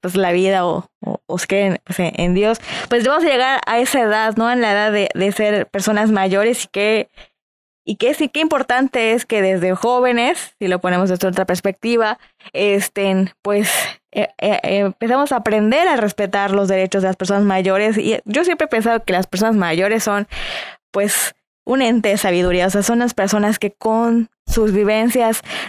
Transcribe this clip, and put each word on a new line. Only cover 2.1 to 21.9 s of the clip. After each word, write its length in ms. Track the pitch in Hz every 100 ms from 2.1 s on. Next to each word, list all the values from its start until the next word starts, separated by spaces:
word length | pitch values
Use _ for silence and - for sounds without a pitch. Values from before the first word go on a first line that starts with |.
| -
en 180 | 175
Dios, 240 | 180 214 226 - - -
pues, 180 | 240 233
vamos 180 | 302
a 40 | 330
llegar 320 | 262 262 269 -
a 120 | 233
esa 220 | 254 277
edad, 340 | 226 214 220 214
¿no? 140 | 226
En 100 | 247
la 120 | 226
edad 200 | 202 214
de, 160 | 208 202
de 180 | - 196
ser 340 | 196 214 208 -
personas 440 | 196 196 208 214
mayores 540 | 208 190 196 220 240
y 40 | -
que, 400 | 202 208 220 - - - _ _ _ _ _
y 120 | - 202
que 180 | 240
sí, 140 | 302 302
qué 120 | 302
importante 720 | 320 294 262 247 269 254 226
es 120 | 233
que 160 | - 220
desde 340 | 190 190 185
jóvenes, 800 | 185 233 247 247 240 247 349 - _
si 80 | 190
lo 140 | 180
ponemos 280 | 180 180 190
desde 200 | 180 190
otra 160 | 185
perspectiva, 760 | 185 180 202 190 226 233 214 233 _ _ -
estén, 840 | - 202 202 196 - 196 190 190 -
pues, 280 | 202 208 202 - - - _
eh, 180 | - - -
eh, 220 | 202 202
eh, 160 | - 196
empezamos 540 | 202 - 233 262 285
a 40 | 254
aprender 500 | 214 214 214 277 359
a 100 | 269
respetar 540 | 208 - 196 202 196
los 180 | 196 196
derechos 340 | 190 190 196
de 60 | 190
las 80 | 185
personas 280 | 190 202
mayores. 540 | 202 190 190 190 214 220
Y 200 | 208 226
yo 200 | - 247
siempre 200 | 349 330
he 40 | 311
pensado 360 | 226 226 233
que 80 | -
las 140 | 175 185
personas 280 | 185 220
mayores 480 | 214 170 165 196 220
son, 240 | 208 202 208 - - - - - _
pues, 440 | 202 202 - - - _ _ -
un 140 | 262
ente 280 | 240